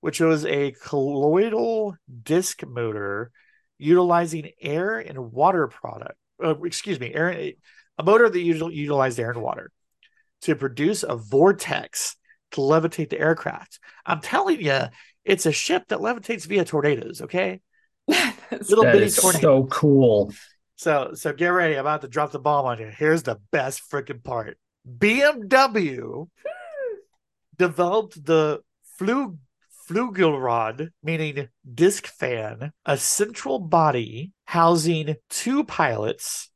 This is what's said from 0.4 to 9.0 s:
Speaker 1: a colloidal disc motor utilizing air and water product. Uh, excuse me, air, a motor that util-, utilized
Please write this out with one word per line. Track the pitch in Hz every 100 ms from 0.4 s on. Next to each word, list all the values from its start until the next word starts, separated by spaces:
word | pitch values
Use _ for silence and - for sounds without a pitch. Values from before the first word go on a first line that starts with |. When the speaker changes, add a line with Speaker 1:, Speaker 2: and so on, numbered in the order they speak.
Speaker 1:
a | 147 139 139
colloidal | 135 - 147 135 143 143 170 220 220 233 226 208 180 _ 123
disc | 113 165 185 - -
motor | 123 117 107 101 101 120 _ _ _ _ _
utilizing | 143 175 180 170 170 160 147 _
air | - 151 190 226
and | - 131 120
water | 117 160 185 135
product. | - - - - - _ _
Uh, | 160 151
excuse | 170 - - 156
me, | 120
air, | - 170 165 151 - _ _ _ -
a |
motor | 160 220 233
that | 180
util-, | 170 160 165
utilized | 160 147 143